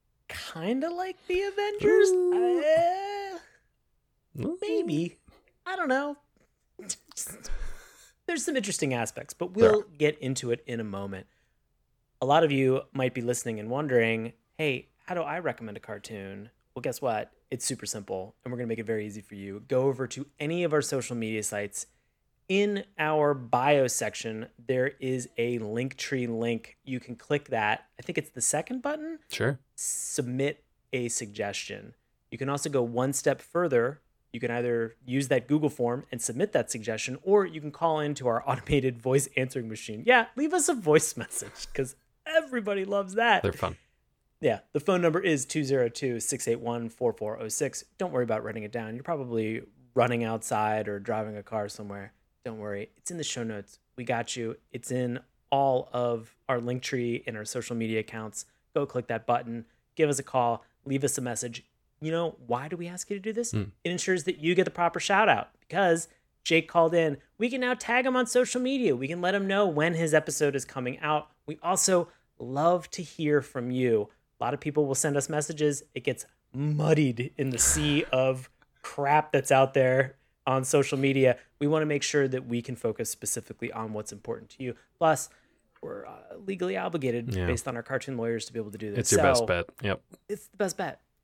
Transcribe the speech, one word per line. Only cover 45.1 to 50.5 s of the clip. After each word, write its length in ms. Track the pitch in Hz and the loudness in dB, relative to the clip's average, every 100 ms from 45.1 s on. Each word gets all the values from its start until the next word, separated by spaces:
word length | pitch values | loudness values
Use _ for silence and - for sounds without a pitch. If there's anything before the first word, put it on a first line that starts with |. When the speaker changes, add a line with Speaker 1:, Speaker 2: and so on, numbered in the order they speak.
| 165 | 2
Speaker 1:
is 240 | 196 151 - | 2 0 0
two 180 | 156 | -2
zero 240 | 135 135 120 | 2 2 2
two, 320 | - 135 117 | 0 -4 -2
six 260 | - 127 - | -4 -4 -2
eight 100 | 117 | -2
one, 300 | 113 120 117 | -2 -4 -6
four 240 | - 123 | -2 -2
four 260 | 107 107 110 | 0 -6 -6
oh 80 | 110 | -6
six. 380 | - 139 - - _ | -4 -4 -6 -16 _
Don't 140 | 185 | -4
worry 140 | 135 120 | -2 0
about 180 | 110 | -2
writing 200 | 110 110 | -2 -8
it 100 | 104 | -8
down. 220 | 117 110 117 | -8 -8 -10
You're 80 | |
probably 580 | 135 160 127 113 110 113 - _ _ | -6 -6 -2 -2 -2 -4 -10 _ _
running 320 | 127 120 120 113 | 2 4 2 0
outside 640 | 113 - | -2 -2